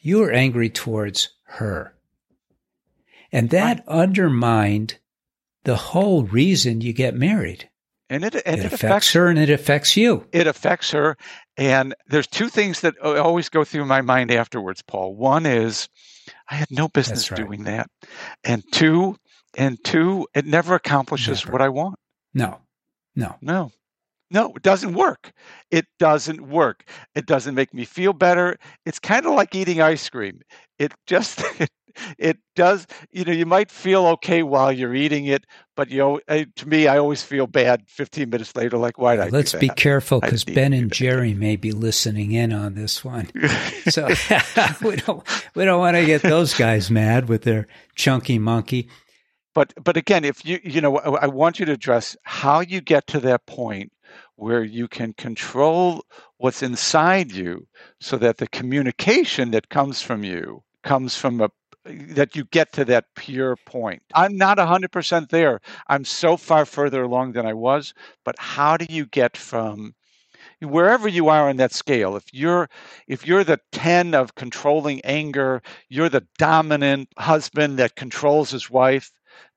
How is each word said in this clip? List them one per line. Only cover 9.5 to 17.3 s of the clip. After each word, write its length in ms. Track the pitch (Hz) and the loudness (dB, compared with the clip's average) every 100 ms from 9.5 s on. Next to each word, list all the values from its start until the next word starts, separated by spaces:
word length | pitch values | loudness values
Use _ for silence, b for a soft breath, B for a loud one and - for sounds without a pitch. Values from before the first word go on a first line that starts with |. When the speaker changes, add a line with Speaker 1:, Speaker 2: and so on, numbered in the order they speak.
Speaker 1:
affects 460 | 147 - 143 - - | 2 2 2 2 4
you. 300 | 233 180 - | 4 2 0
Speaker 2:
It 140 | 170 156 | 0 2
affects 440 | - - 175 - | 0 0 0 -2
her. 240 | 151 151 143 B B B - | 0 0 -2 B B B -2
And 380 | 139 131 135 - _ | 2 2 2 -8 _
there's 200 | 147 - | -2 -2
two 220 | - 233 | -4 -2
things 340 | - 202 165 | -2 -2 0
that 120 | 170 - | -2 0
a-, 200 | 147 147 | -2 2
always 260 | 165 170 - | 2 0 0
go 160 | 160 | -2
through 220 | 151 151 139 | 0 -4 0
my 160 | 135 | 0
mind 280 | 127 131 120 | 2 2 2
afterwards, 520 | 120 117 120 95 95 | 0 0 -6 -8 -12
Paul. 340 | - 98 95 101 | -10 -8 -8 -2
One 300 | 131 151 160 | 0 2 2
is, 420 | 117 113 107 - B B B B B - | 0 0 -4 -12 B B B B B -12
I 60 | 143 | -8
had 140 | 151 | -6
no 180 | 131 165 | -4 -2
business 400 | 147 117 104 | -2 -2 -6
Speaker 1:
That's 40 | - | -6